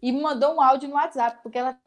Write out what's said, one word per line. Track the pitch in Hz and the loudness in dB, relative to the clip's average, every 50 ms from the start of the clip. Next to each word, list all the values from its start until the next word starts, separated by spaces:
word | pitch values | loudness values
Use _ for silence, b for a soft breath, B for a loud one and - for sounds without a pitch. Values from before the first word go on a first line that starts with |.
e | - 247 | -2 -2
me | 254 277 | -2 -2
mandou | 302 311 294 240 254 294 320 | -2 -4 -2 0 0 0 2
um | 320 | 4
áudio | 277 262 269 277 285 277 | 4 4 4 4 2 -4
no | 285 | -4
WhatsApp, | 277 302 330 - 269 233 233 233 _ _ | -2 -2 -2 -2 -2 -2 -2 -2 _ _
porque | 233 220 247 | -10 -6 -4
ela, | 247 262 254 254 _ | -4 -4 -6 _ _